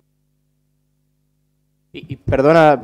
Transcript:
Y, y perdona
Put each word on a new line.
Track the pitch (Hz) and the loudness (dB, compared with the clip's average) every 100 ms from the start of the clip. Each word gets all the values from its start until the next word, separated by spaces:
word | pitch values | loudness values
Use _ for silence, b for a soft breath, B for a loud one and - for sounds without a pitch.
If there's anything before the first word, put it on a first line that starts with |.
| _ _ _ _ _ _ _ _ _ _ _ _ _ _ _ _ _ _ _ | _ _ _ _ _ _ _ _ _ _ _ _ _ _ _ _ _ _ _
Y, | - - | -20 -20
y | - | -16
perdona | - 135 143 165 156 135 | -6 -2 0 2 2 0